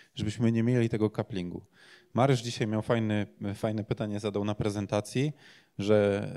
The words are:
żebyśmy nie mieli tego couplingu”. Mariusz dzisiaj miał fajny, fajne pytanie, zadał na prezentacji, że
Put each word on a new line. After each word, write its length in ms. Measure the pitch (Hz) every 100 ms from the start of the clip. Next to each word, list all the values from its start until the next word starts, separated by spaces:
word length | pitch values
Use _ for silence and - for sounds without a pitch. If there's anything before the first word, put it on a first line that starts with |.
| - -
żebyśmy 360 | 107 107 113
nie 120 | 113
mieli 260 | 117 123 113
tego 200 | 110 107
couplingu”. 520 | - - 95 87 87 - _ - - _
Mariusz 280 | 110 139 127
dzisiaj 260 | 117 - 110
miał 140 | 110
fajny, 460 | - 117 110 107 101 - 104 101
fajne 280 | 113 107
pytanie, 360 | 101 110 107 104
zadał 260 | 107 101 104
na 100 | 101
prezentacji, 800 | 110 104 98 104 - 127 147 - - - _ -
że 480 | 101 107 101 101 104